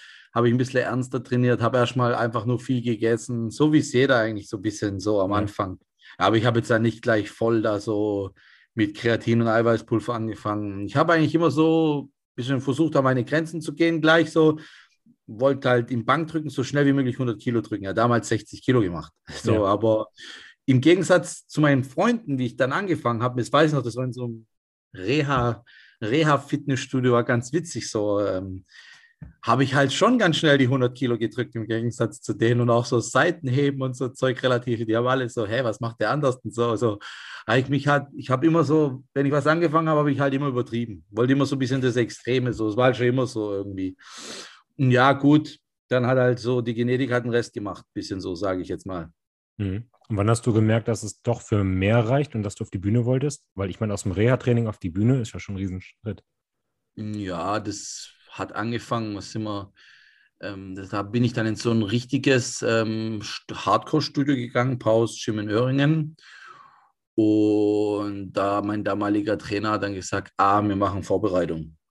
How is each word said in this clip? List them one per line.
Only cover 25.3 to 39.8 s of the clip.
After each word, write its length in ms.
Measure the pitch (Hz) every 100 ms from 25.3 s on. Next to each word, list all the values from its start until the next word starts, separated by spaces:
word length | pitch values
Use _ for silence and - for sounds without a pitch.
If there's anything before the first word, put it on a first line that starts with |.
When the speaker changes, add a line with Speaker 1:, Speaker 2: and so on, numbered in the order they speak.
| 131 120 110 _ - - -
Speaker 1:
Reha-Fitnessstudio, 1120 | 107 147 156 139 - 147 143 131 - 131 127
war 100 | 120 120
ganz 260 | 120 -
witzig 360 | 170 170 113 -
so, 300 | 110 104 101
ähm, 440 | 101 95 95 92 - - - - _ - - -
habe 200 | - 123
ich 120 | 135 139
halt 180 | 139
schon 240 | - 214 247
ganz 180 | 180 151
schnell 200 | 156 139
die 100 | 123
hundert 280 | 135 123 127
Kilo 200 | 123 117
gedrückt 380 | 113 127 117 113
im 120 | 104
Gegensatz 540 | 113 117 - 110 -
zu 120 | -
denen 280 | 107 113 120
und 80 | 120
auch 160 | 117 117
so 140 | 123
Seitenheben 800 | - 131 170 175 131 131 143 135
und 140 | 131 127
so 140 | 131
Zeug 320 | - 131 123
relativ, 420 | 127 120 123 113 110
die 100 | 113
haben 120 | 123
alle 220 | 131 120
so, 160 | 120 104
„Hä, 160 | 120
was 160 | 120 104
macht 180 | 117 -
der 100 | 107
anders?“ 260 | 143 139 123
und 160 | 113
so, 220 | 117 120 104
so. 220 | 117 101 - - - - -
Hab 100 | 127
ich 120 | 127
mich 180 | 139 143
halt, 180 | 143 139 -
ich 140 | -
hab 140 | 131
immer 200 | 165 165
so, 400 | 135 156 143 127 -
wenn 120 | 139 139
ich 60 |
was 140 | 147 147
angefangen 420 | 165 165 160